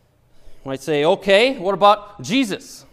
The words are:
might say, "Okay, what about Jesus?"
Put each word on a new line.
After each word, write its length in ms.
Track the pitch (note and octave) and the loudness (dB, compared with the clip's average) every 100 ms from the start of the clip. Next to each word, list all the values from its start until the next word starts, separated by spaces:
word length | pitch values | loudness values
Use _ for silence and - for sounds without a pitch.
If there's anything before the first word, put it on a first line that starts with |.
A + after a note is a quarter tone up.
| _ _ _ - - - | _ _ _ -20 -20 -16
might 160 | C3+ C3+ | -12 -10
say, 240 | - D3 | -4 0
"Okay, 540 | D3+ F#3 G3 G3 B3+ C4 | 0 0 2 2 2 0
what 160 | F3+ | -4
about 480 | F#3 G3+ G#3 - - | 2 4 2 -2 -14
Jesus?" 640 | C3 B3+ A#3 E3 - - - | -4 -2 -2 -6 -12 -20 -20